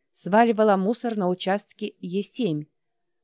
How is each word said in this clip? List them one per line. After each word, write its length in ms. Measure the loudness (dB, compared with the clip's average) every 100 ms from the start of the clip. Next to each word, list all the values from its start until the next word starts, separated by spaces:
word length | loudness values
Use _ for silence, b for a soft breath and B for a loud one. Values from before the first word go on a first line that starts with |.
| _
сваливала 640 | -14 0 4 4 4 4 4
мусор 400 | 0 -2 -4 -2
на 120 | -2
участке 640 | -2 -2 -4 -6 -12 -12 -10
Е 220 | -8 -6
семь. 420 | -6 -4 -2 -2 -6 _ _ _ _ _